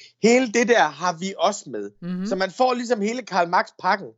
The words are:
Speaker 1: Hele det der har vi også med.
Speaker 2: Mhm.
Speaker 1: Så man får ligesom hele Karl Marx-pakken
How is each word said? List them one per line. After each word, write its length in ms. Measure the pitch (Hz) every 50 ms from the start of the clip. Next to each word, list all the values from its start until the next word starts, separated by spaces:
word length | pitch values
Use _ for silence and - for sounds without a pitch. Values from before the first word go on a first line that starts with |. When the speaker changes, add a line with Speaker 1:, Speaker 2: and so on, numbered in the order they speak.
| - - _ _ -
Speaker 1:
Hele 280 | 226 240 254 262 220
det 160 | 202 233 226 208
der 120 | 233 202 160
har 300 | 151 143 139 180 180 170 160
vi 140 | 180 196 190 -
også 320 | 165 202 208 - - -
med. 220 | - 104 101 101 101 _
Speaker 2:
Mhm. 240 | 175 175 180 180 190
Speaker 1:
Så 100 | 208 190
man 160 | 185 190 185
får 220 | - - 254 254 247
ligesom 280 | 240 247 226 240 214
hele 200 | 196 220 240 254
Karl 280 | 208 - 180 190 175 170
Marx-pakken 580 | 185 202 226 - _ - - 185 208 202 170 113 -